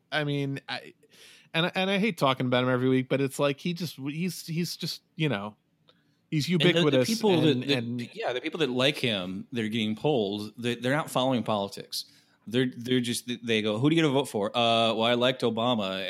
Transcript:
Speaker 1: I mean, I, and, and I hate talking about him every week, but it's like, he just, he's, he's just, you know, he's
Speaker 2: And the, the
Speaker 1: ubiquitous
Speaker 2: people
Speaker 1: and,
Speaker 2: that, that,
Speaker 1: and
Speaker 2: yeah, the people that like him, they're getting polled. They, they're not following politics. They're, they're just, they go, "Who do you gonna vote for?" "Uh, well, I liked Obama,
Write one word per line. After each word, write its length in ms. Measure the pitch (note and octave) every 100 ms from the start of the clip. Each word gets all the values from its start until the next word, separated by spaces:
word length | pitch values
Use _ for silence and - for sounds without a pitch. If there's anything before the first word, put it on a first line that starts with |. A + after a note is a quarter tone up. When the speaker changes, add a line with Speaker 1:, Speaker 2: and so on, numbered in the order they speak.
| -
Speaker 1:
I 120 | D3+
mean, 380 | D3 C#3+ C#3 C#3 -
I, 240 | B2+ - - _ - - - _
and, 180 | E3 F3 F#3+
and 140 | F#3+
I 80 | G3
hate 200 | A3+ E3
talking 280 | C#3 C3 B2+
about 180 | B2
him 60 | B2+
every 180 | B2+ C3
week, 200 | C3 B2+
but 100 | C3+
it's 180 | C#3 -
like, 220 | C#3+ C#3
he 140 | F3+
just, 240 | F3 E3+ -
he's, 480 | C3+ D3+ F#3 - -
he's 300 | E3 E3+ -
just, 240 | F3 - _ -
you 120 | D#3
know, 260 | G2+ G#2 - _ _ _ _ _ _ -
he's 180 | D#3 C#3
Speaker 2:
And 100 | F3+
the, 20 |
the 60 | F3 E3+
Speaker 1:
ubiquitous 300 | D#3 C3 B2+
Speaker 2:
people 220 | A3+ G#3+ F3 D3+
Speaker 1:
and, 160 | B2+
Speaker 2:
that, 40 | C3
that, 100 | C3+
Speaker 1:
and 300 | A#2 A#2+ A#2
Speaker 2:
yeah, 180 | F#3+ G3+
the 60 | B2
people 180 | D#3 D#3+
that 80 | C#3+
like 280 | B2 C3+ C#3+
him, 480 | B2+ G#2 F#2 F#2+ -
they're 160 | A#2 G#2+
getting 280 | A#2 G#2+ G#2+
polled. 580 | D3 C#3 G2 G#2 G#2+ -
They, 180 | A#2+ A#2
they're 200 | B2 D3
not 140 | -
following 320 | C3+ B2+ B2+
politics. 640 | A2 G#2+ G2 - - - - - _ _ -
They're, 240 | A#2+ B2+ B2
they're 240 | A#2+ B2+
just, 300 | A#2+ A#2 - A#2+ A#2+
they 160 | A2
go, 160 | G#2+ G#2+
"Who 120 | C#3+
do 60 | E3
you 60 |
gonna 120 | D#3
vote 140 | C3+ C3
for?" 220 | A2 G#2
"Uh, 420 | A#2+ A#2 A2+ A2+ A2
well, 80 |
I 100 | A2+
liked 300 | A#2+ B2+ B2+
Obama, 580 | A#2+ A2+ A#2+ A#2+ F#2+ F#2+